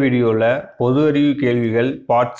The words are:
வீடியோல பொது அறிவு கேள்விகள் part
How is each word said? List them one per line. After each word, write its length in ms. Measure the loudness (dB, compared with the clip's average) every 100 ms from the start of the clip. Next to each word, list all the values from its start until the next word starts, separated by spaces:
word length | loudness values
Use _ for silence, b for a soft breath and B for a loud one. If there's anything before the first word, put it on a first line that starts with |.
வீடியோல 420 | 0 2 0 2 0 -2 -6 -4
பொது 240 | 0 2 2
அறிவு 260 | 2 0 0
கேள்விகள் 480 | 0 0 0 0 -2 -4 -2
part 280 | 0 0 -2